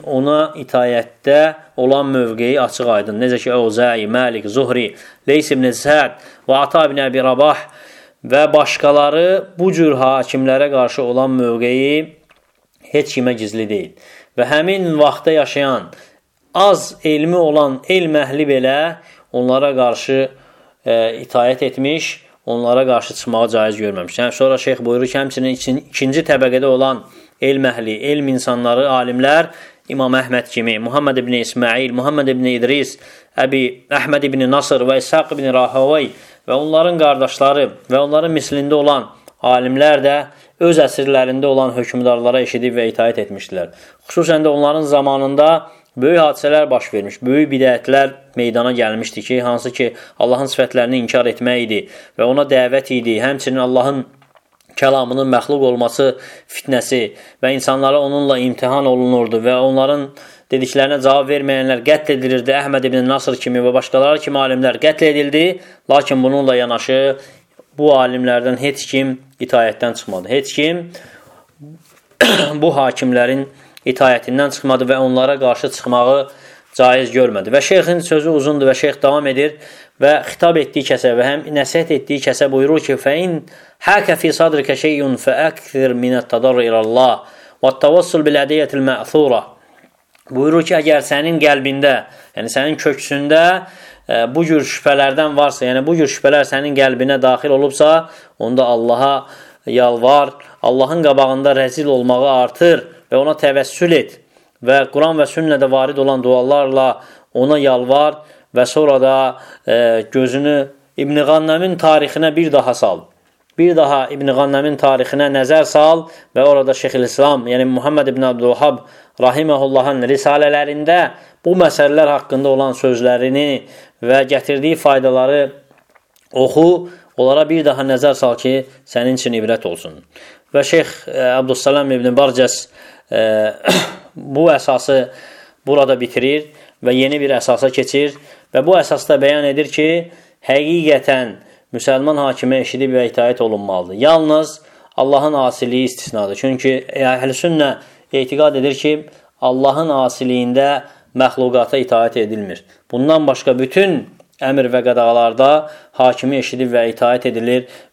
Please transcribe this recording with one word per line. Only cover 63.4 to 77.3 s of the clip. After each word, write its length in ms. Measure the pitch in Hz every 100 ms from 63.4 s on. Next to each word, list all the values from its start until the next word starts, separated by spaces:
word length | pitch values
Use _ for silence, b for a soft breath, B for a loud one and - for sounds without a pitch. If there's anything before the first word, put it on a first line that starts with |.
kimi 200 | 131 123
və 100 | 123 127
başqaları 460 | - 131 139 151
kimi 180 | 147 139
alimlər 380 | 131 127 131 120
qətl 280 | 151 151 160
edildi. 340 | 147 143 151 175 180 B B -
Lakin 340 | 139 139 131
bununla 320 | 131 139 135 123
yanaşı 440 | 123 117 - 131 139 135 B B B _ _ 139
bu 160 | 147 135
alimlərdən 640 | 127 127 127 123 123 123
heç 240 | 139 139 -
kim 280 | 135 135 131 _ _
itayətdən 560 | 120 123 113 107 120 113
çıxmadı. 320 | - 95 92
Heç 240 | 131 135
kim 320 | - 151 175 170 B B B B B B _ 147 160 _ _ _ _
<clears throat> 400 | 226 208 147 151
bu 120 | 165 143
hakimlərin 720 | 131 - 127 123 120 135 135 B B B 135
itayətindən 680 | 127 135 120 - 131 143 135
çıxmadı 320 | 139 127 127
və 80 | 131
onlara 360 | 131 127 131 139
qarşı 320 | 127 117 139
çıxmağı 460 | - 127 123 123 139 135 B B B B -
caiz 340 | 127 127 120
görmədi. 380 | 120 123